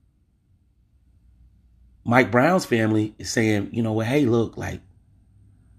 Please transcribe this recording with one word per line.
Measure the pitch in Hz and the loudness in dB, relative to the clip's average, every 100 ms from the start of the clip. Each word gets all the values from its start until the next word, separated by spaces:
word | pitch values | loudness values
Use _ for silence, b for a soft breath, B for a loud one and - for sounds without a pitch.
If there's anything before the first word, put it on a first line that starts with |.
| _ _ _ _ _ _ _ _ _ _ _ _ _ _ - _ _ _ _ _ - | _ _ _ _ _ _ _ _ _ _ _ _ _ _ -20 _ _ _ _ _ 0
Mike | 120 120 | 2 4
Brown's | 117 143 185 - | 2 2 2 0
family | 117 110 110 107 - | 0 2 0 -2 -6
is | 95 | -6
saying, | - 110 104 101 | -2 0 0 -2
you | 107 | -4
know | 113 | -4
what, | 110 110 | -2 -2
hey, | 143 135 | 0 2
look, | 117 110 - | 0 -2 -6
like, | 95 90 - _ _ _ _ _ - _ _ | -10 -10 -16 _ _ _ _ _ -20 _ _